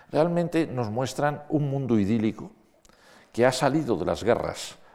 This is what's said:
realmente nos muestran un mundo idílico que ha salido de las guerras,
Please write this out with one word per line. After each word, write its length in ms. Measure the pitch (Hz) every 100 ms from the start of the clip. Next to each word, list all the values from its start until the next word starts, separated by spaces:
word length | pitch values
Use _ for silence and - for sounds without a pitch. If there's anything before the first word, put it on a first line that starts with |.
| -
realmente 560 | 139 165 170 170 165 160
nos 220 | 127 113
muestran 540 | 110 131 - 143 143 -
un 200 | 147 143
mundo 300 | 139 131 113
idílico 520 | 98 113 110 - - - _ _ _ _ - - _
que 140 | - 123
ha 60 |
salido 440 | 127 143 147 135 95
de 100 | 85
las 180 | 85
guerras, 540 | 98 117 - - - - -